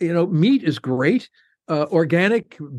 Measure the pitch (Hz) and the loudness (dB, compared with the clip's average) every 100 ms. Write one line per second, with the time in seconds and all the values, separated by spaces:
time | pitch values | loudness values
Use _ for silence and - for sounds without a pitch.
0 | 170 170 170 156 196 269 160 - 127 127 | -2 0 0 2 2 2 0 -4 -4 0
1 | 139 233 - _ _ _ - 156 151 165 | 0 0 -4 _ _ _ -6 -4 0 0
2 | 160 170 196 233 - - 147 | 2 2 2 0 -4 -12 -14